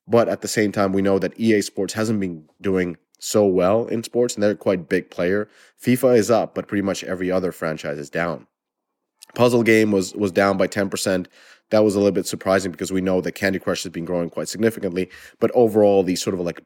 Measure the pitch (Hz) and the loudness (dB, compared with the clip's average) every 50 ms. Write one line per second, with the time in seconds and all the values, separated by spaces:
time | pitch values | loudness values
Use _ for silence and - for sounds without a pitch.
0 | _ - 110 117 110 87 95 - - 101 - 117 107 101 95 107 101 95 95 98 | _ 0 2 2 2 2 -2 -6 -6 -4 -2 0 0 0 0 0 0 0 0 0
1 | 98 98 98 98 90 90 - - 113 113 107 101 98 - - - 98 90 - 110 | 2 2 2 0 0 -2 -4 -2 2 2 2 2 2 -2 -6 -6 -6 -4 -4 -4
2 | 110 110 113 104 98 90 85 80 76 _ _ _ - 98 95 92 90 90 82 - | -2 -2 -2 -2 -4 -6 -8 -10 -16 _ _ _ -4 -2 0 0 0 -2 -6 -12
3 | _ _ _ - - - - 107 104 101 92 92 90 92 104 113 117 - - 117 | _ _ _ -14 -8 -2 2 2 4 4 4 4 2 2 2 0 0 -2 -4 -6
4 | 113 - - 120 123 120 - 107 101 104 101 - - 110 98 92 82 - 98 90 | -6 -4 -2 -2 0 0 0 0 0 0 0 0 -2 -2 -2 -2 -2 -2 -4 -4
5 | 82 - - - 87 87 98 104 104 - _ _ _ _ _ _ - 120 123 123 | -4 -6 -8 -4 -2 -2 -2 -2 -4 -8 _ _ _ _ _ _ 0 0 0 2
6 | - 127 123 117 98 101 117 104 85 - - 98 87 - 104 101 95 98 90 - | 4 4 4 4 4 4 2 2 0 -2 -6 -8 -8 -4 -4 -2 -2 -2 -4 -4
7 | - - 92 87 92 90 92 95 92 87 82 - 87 80 78 76 - 78 73 76 | -6 -8 -6 -4 -2 -2 -2 0 -2 -4 -6 -4 -6 -6 -6 -6 -8 -8 -8 -8
8 | 73 - - 82 85 87 78 65 - _ _ _ _ _ _ _ _ _ _ _ | -10 -8 -6 -4 -4 -4 -6 -8 -12 _ _ _ _ _ _ _ _ _ _ _
9 | _ _ _ _ - _ - - 120 123 120 120 113 110 113 110 110 107 101 95 | _ _ _ _ -20 _ -2 2 2 4 4 4 4 4 4 4 4 4 2 0
10 | 92 - - 104 104 95 85 101 98 98 98 95 95 90 - 107 98 95 101 - | 0 -2 -4 -2 -2 0 2 2 2 2 2 0 0 -2 -2 -4 -4 -4 -4 -4
11 | - 104 95 92 87 - _ _ - - - _ _ - - 110 107 107 95 101 | -2 -2 -2 -2 -4 -8 _ _ -20 -20 -20 _ _ 0 2 4 4 4 4 4
12 | 101 101 90 95 90 - - 82 - 98 95 98 92 92 82 - 95 85 92 95 | 2 2 2 0 -4 -4 -8 -6 -2 0 0 0 0 -4 -8 -8 -8 -4 -4 -2
13 | 92 95 92 92 85 87 - - 104 98 95 90 - - 90 - - 92 80 90 | 0 0 0 0 -2 -4 -6 -4 -4 -2 -2 -2 -4 -4 -6 -6 -6 -10 -8 -8
14 | 82 85 90 87 85 82 - - 78 - - 95 110 113 - - 101 92 85 92 | -6 -4 -4 -4 -4 -4 -6 -8 -8 -8 -4 0 0 0 0 -2 -6 -4 -4 -4
15 | 92 - - - - - _ - 113 113 - 127 120 110 101 107 104 101 101 98 | -6 -6 -10 -20 -20 -14 _ -2 -2 0 4 4 4 4 4 4 4 6 6 4
16 | 92 90 90 85 - 110 95 90 87 85 82 - _ | 2 2 0 -2 -4 -6 -4 -4 -6 -6 -8 -10 _